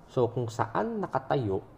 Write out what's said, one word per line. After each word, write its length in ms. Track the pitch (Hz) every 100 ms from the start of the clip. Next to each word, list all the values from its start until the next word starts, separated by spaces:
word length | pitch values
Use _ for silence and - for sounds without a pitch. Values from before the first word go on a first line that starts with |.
| -
So, 240 | - 117
kung 160 | 127 117
saan 560 | - - 175 220 226
nakatayo 560 | 180 135 - 147 110 95 -